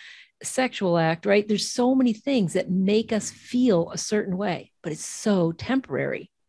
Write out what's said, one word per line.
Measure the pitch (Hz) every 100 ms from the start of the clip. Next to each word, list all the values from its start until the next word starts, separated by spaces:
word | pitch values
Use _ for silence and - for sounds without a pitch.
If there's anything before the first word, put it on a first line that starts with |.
| - - - -
sexual | - - 254 - 190 170
act, | 160 165 202
right? | 202 208
There's | 208 -
so | - 247
many | 262 247
things | 214 - 269 175
that | 185 -
make | 185 190 214 226
us | 214 -
feel | - - 247 254 175 170
a | 185
certain | - 214 196 185
way, | 208 151 - _
but | 175
it's | 156
so | - - - 196 165
temporary. | 165 - 262 - 135 139 - - _